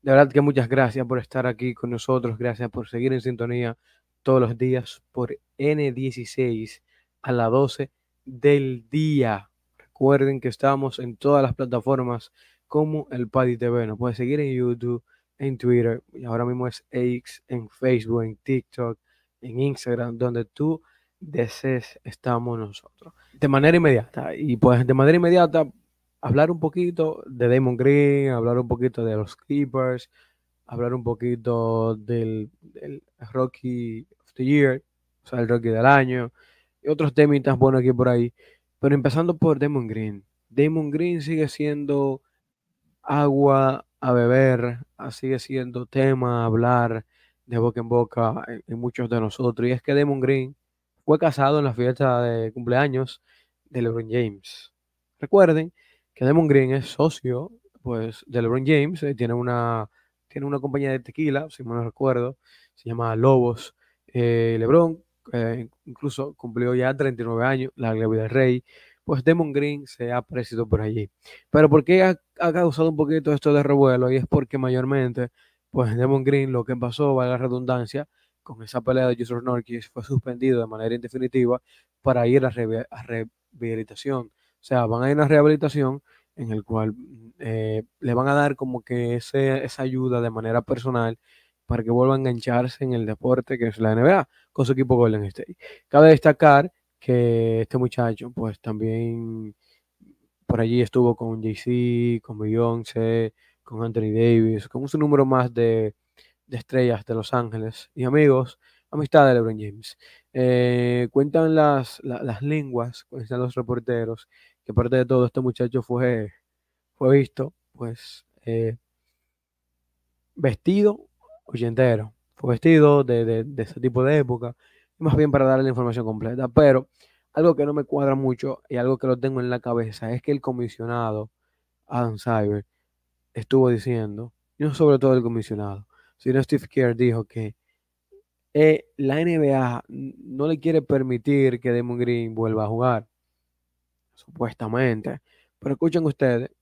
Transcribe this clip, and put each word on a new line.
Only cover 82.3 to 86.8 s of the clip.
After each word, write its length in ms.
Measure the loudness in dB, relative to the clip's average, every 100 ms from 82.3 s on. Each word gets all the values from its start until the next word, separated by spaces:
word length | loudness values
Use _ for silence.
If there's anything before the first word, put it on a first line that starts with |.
| 2
a 60 | 2
rehabi-, 340 | -4 -6 -6 -8
a 120 | -16
rehabilitación. 1200 | -10 -10 -10 _ _ _ -8 -8 -10 -12 -6 -6 -6
O 40 | _ _ _
sea, 240 | -2 0
van 180 | 0 0
a 80 | 0
ir 20 |
a 100 | 2
una 60 | 4
rehabilitación 720 | 6 6 4 0 -2 -2 -4 _ _ _ -14
en 160 | -8
el 100 | -8
cual, 320 | -4 -2